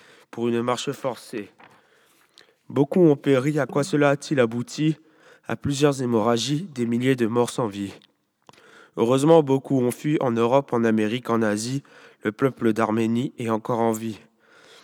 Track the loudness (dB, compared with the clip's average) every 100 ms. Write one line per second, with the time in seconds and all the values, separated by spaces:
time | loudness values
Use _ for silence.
0 | -20 -20 _ -4 -2 0 -2 -4 -6 -6
1 | -8 -8 -12 -12 -12 _ -20 _ _ _
2 | _ _ _ _ _ _ -6 -2 0 4
3 | 4 4 2 2 2 -2 -2 -2 -2 2
4 | 2 0 -2 0 0 0 -8 -2 -2 -2
5 | _ _ _ _ -10 -6 -4 0 0 0
6 | 0 0 2 0 0 -4 -6 -6 -2 0
7 | 0 2 0 0 -2 -2 -6 -6 -8 -10
8 | _ _ _ _ _ -20 _ -20 -8 -2
9 | 2 4 6 6 6 0 0 0 0 -2
10 | -2 -2 0 0 2 2 0 0 0 2
11 | 0 -4 -2 0 0 -2 -4 -8 -8 -20
12 | -20 _ -8 -2 -2 0 0 0 0 0
13 | 0 -2 -4 -6 -4 -4 -4 -2 0 -2
14 | -6 -12 _ _ _ _ -20 -20